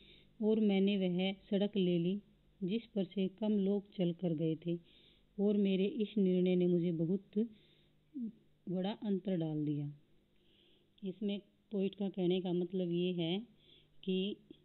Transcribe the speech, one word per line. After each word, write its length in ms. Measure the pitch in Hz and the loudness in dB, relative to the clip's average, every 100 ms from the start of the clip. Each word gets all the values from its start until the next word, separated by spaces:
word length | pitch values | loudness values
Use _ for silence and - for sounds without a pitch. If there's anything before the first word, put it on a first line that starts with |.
| - - - _ | -20 -20 -20 _
और 180 | 214 220 | 0 2
मैंने 380 | 214 190 196 202 | 4 4 4 2
वह 360 | 185 180 190 | 0 0 -2
सड़क 440 | 196 - 202 202 202 | -4 -2 0 0 2
ले 200 | 180 175 | 2 2
ली 240 | 170 202 - _ _ _ | 0 -2 -8 _ _ _
जिस 220 | 180 220 - | -4 -4 -4
पर 180 | 202 | -4
से 240 | 185 - 190 | -4 -2 -4
कम 240 | 190 214 | -2 0
लोग 420 | 214 190 202 196 - | 2 2 0 -4 -2
चल 180 | 175 | -2
कर 200 | 170 185 | 0 -2
गए 220 | 156 160 160 | 0 0 -2
थे, 240 | 170 170 - - - _ _ - | -4 -6 -6 -20 -20 _ _ -2
और 180 | 202 208 | 2 2
मेरे 280 | 196 190 196 | 2 2 0
इस 320 | - 208 - | -2 -4 2
निर्णय 380 | 190 180 180 180 | 2 4 4 4
ने 120 | 180 | 4
मुझे 240 | 175 170 | 2 0
बहुत 560 | 165 165 196 - 208 226 - _ _ _ _ _ 294 226 - _ _ - | 0 0 -2 -2 -4 -4 -6 _ _ _ _ _ -10 -10 -12 _ _ -8
बड़ा 220 | 185 185 | -4 -4
अंतर 460 | 220 220 196 190 185 | -4 -2 -2 -2 -2
डाल 280 | 160 151 147 | -2 -2 -2
दिया। 280 | 147 143 147 _ _ _ _ _ _ _ _ _ _ | -2 -6 -10 _ _ _ _ _ _ _ _ _ _
इसमें 360 | 196 180 208 202 - _ _ | -10 -6 -4 -4 -8 _ _
poet 240 | 202 190 190 | -2 -2 -2
का 140 | 196 | -6
कहने 320 | 185 175 185 | 0 2 2
का 120 | 185 | 0
मतलब 380 | 175 180 190 180 | -2 -2 -4 -2
ये 200 | 175 180 | 0 -2
है 360 | 175 165 190 240 _ _ - _ - | -2 -2 -2 -6 _ _ -20 _ -14
कि 340 | - 185 196 - _ - | -4 -2 -2 -6 _ -20